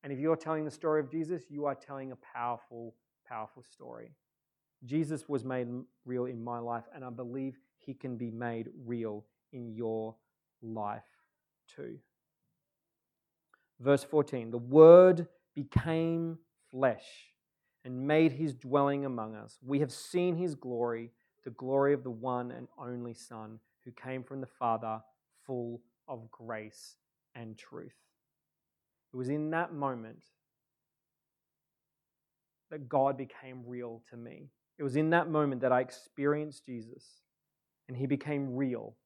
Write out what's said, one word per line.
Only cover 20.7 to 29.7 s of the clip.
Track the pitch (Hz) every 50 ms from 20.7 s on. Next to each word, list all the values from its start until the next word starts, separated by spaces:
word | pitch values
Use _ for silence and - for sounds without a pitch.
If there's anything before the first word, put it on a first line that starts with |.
| 123 117 120 120 117 113 117 120 _ _ _ _ _ _ _
the | 131
glory | 117 - 127 127 135 139 139 139 143
of | 131 127
the | 127
one | 120 113 120 127 123 123 120 123
and | 127 123 127 - _
only | - 135 120 123 120 120 120 117
Son | - - - 120 110 110 107 110 110 _ _ _ _ _
who | 127
came | 120 - - 127 131 131 123
from | - 139 135
the | 131
Father, | - _ _ 123 117 113 107 107 110 110 110 - _ _ _ _ _ _ _ _
full | - 131 123 120 117 117 120 _ _ _ _ _
of | - 139 117 113 113
grace | - - 117 113 117 107 107 107 - - - - - _ _ _ _ _ _ _ _
and | 127 117 113 107
truth." | - - - - - - 120 _ _ _ _ _ _ _ _ _ _ _ _ _ _ _ _ _ _ _ _ _ _ _ _ -
It |
was | 127 127 127
in | 143 151 151 156
that | 160 165 175 165